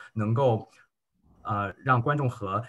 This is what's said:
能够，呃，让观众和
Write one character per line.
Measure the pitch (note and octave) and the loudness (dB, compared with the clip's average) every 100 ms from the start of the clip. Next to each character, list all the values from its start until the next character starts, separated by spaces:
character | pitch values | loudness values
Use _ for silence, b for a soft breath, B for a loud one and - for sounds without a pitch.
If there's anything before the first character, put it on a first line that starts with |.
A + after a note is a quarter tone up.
| B | B
能 | A2 G#2+ | -4 0
够， | A#2 C3+ A2 - b b _ _ _ _ _ | 2 2 2 -2 b b _ _ _ _ _
呃， | - G#2 G2 - | -6 -4 -4 -4
让 | C3+ B2 | 2 2
观 | C3 D3 | 4 0
众 | C3 | 0
和 | - G2 G2+ | -2 -4 -4